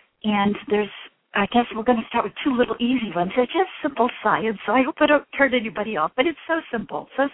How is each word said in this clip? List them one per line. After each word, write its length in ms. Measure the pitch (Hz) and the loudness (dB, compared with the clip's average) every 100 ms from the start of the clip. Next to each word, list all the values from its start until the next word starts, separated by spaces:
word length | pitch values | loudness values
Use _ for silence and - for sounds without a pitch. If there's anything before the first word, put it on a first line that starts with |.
| _ _ | _ _
and 320 | 214 202 202 202 - | -2 2 2 0 0
there's, 240 | 208 202 - - _ _ | 0 0 -8 -20 _ _
I 120 | - 196 | -4 0
guess 200 | 240 240 | 2 0
we're 100 | 117 | -2
gonna 220 | 220 240 - | 0 0 0
start 160 | 240 208 | -4 -4
with 80 | - | -4
two 100 | 294 240 | -2 2
little 180 | 233 220 | 0 0
easy 300 | 240 262 208 170 | 0 0 -2 -2
ones. 160 | 180 247 | 0 0
They're 100 | 247 | 0
just 260 | 339 370 - | 0 -2 -4
simple 280 | 302 285 240 - | -4 0 0 0
science, 380 | 214 147 220 202 - | 0 2 0 -4 0
so 80 | |
I 80 | 247 | 2
hope 120 | 262 - | 2 2
I 60 | 302 | 4
don't 200 | 294 - - | 4 0 0
turn 160 | 269 | 2
anybody 420 | 247 214 170 214 175 | 2 -2 -6 -4 -2
off, 160 | 160 - | -2 0
but 80 | 311 | -2
it's 140 | 302 - | -2 -4
so 120 | 320 - | -4 -4
simple, 380 | 226 - 147 156 - | -8 -6 -10 -6 -2
so 140 | 269 | -2